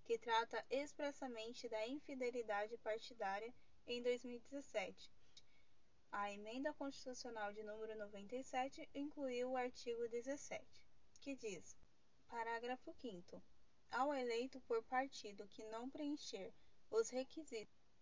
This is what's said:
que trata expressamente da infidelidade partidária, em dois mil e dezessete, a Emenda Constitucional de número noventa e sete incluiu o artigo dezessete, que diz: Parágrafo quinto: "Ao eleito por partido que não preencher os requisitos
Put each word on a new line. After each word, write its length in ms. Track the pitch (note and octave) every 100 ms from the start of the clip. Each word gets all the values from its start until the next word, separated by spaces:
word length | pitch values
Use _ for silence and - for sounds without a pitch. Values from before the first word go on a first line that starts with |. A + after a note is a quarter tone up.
que 140 | - A#4
trata 440 | - A4 A#4 A3 -
expressamente 1040 | C4 C#4+ - D4 C#4+ C4+ A#3 A3 B3 A#3+
da 160 | G#3+ A3+
infidelidade 880 | C#4+ - C4+ B3 B3 A3 G3+ G#3 A#3
partidária, 760 | - A3 - A#3 G3+ G3 A3+ - - - -
em 160 | A#3+
dois 200 | A#3+ B3
mil 140 | B3 A#3+
e 40 |
dezessete, 680 | - C#4 C#4 G#3+ F#3 F#3+ - - - - - - - - - - -
a 180 | G#3 G3+
Emenda 420 | G3+ G#3+ B3 D4+
Constitucional 800 | D4 C#4 - - B3+ B3 A3+ G#3
de 100 | G#3
número 340 | G#3+ G#3+ A3 A3
noventa 400 | G#3 G3+ G3+ B3
e 80 |
sete 440 | C4 C4 C4+ D4 D#4
incluiu 580 | C#4 C#4+ D4 C4+ B3 B3
o 40 | B3+
artigo 500 | B3 B3+ - A#3 A#3
dezessete, 760 | A#3 A#3+ C#4+ - - - - - - - -
que 140 | -
diz: 420 | C4+ A3 F3 - - - - - - -
Parágrafo 640 | A#3 A3+ A#3 A#3+ B3+ -
quinto: 480 | - B3 F3+ - F#3+ - - - - -
"Ao 240 | A#3 C4+
eleito 460 | C#4 B3 A#3 C4 C4
por 200 | - A3+
partido 640 | - B3+ C4+ - G#3+ G3+ G#3
que 160 | -
não 260 | A3 A3 B3
preencher 640 | D#4 D4 D4 - B3 C#4 - - - -
os 180 | - A3+
requisitos 680 | B3 C4 - D#4 A3+ - - - -